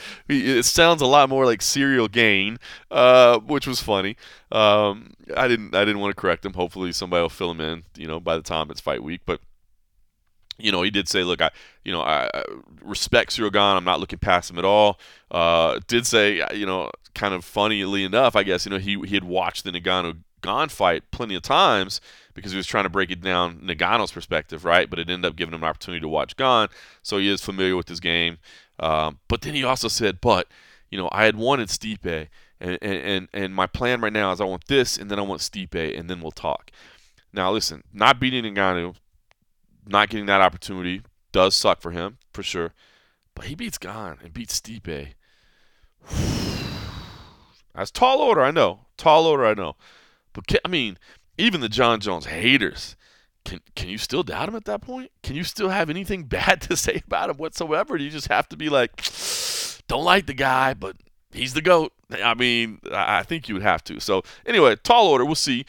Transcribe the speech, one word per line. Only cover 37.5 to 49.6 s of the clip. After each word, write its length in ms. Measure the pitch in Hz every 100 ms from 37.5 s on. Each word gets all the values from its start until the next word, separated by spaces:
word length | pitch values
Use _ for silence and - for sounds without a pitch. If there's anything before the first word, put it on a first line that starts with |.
listen, 320 | 107 - 76 -
not 260 | 107 113 127
beating 260 | 127 127
Ngannou, 500 | 113 101 95 90 87 92 _ _ _ _ _ _ _ _ 104
not 220 | 101 104
getting 180 | 110 101
that 140 | 98
opportunity 640 | 92 90 - 92 90 92 - _ _
does 240 | 98 95 -
suck 240 | 104 87
for 100 | 85
him, 280 | 85 92 123 _
for 100 | -
sure. 300 | 87 90 85 - _ _ _ _ _
But 120 | - -
he 80 |
beats 240 | 156 233 -
Gane 400 | 90 107 98 69
and 100 | 85
beats 280 | 98 113 -
Stipe. 540 | - 113 92 73 71 - _ _ _ _ _ _ _ _ -
<sighs> 560 | - - - - - - - - - - - - _ _ _ _
That's 160 | - 98
tall 300 | - 254 302
order, 220 | 285 185
I 80 | 131
know. 300 | 160 104 95 _ -
Tall 300 | 165 156 165
order, 200 | 143 117
I 80 |
know. 220 | 107